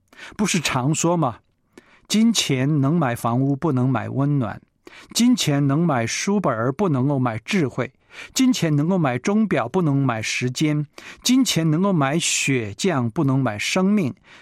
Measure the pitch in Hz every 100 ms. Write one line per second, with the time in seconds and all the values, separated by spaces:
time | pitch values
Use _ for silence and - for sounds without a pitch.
0 | _ - - - 208 180 - 131 127 156
1 | 165 175 139 110 _ _ _ - _ _
2 | - 208 233 214 - 135 135 156 135 170
3 | 135 117 117 120 135 135 170 131 127 123
4 | 107 120 143 143 107 - - _ - -
5 | - - 240 247 - 143 143 139 175 127
6 | 113 - - 208 170 113 123 143 202 135
7 | 135 143 123 110 - 202 135 - 127 -
8 | _ - - - 262 220 170 147 160 190
9 | 147 123 - 214 214 156 117 185 165 139
10 | 135 113 107 - 127 127 156 147 147 -
11 | - - - 254 247 165 165 151 196 180
12 | 135 160 - - - 135 107 98 190 147
13 | 120 175 139 135 127 104 - 190 185 208
14 | 139 104 _ -